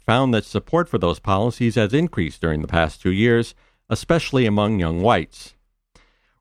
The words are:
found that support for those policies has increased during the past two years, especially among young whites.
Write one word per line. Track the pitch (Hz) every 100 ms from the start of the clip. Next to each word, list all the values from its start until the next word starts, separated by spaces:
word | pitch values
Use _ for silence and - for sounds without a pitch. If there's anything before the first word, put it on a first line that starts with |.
| -
found | 117 135 113
that | -
support | 104 - 165 170
for | 107
those | 87 80
policies | - 95 117 - 120
has | 110 104 139
increased | 170 - 80 -
during | 82 78
the | 76
past | 85 80 -
two | 92
years, | 95 120 117 117 - _ _ -
especially | 110 - 165 - 131 113
among | 104 104 107
young | 82 85
whites. | 104 104 76 - - _ _ _ _ _ _ _ _ _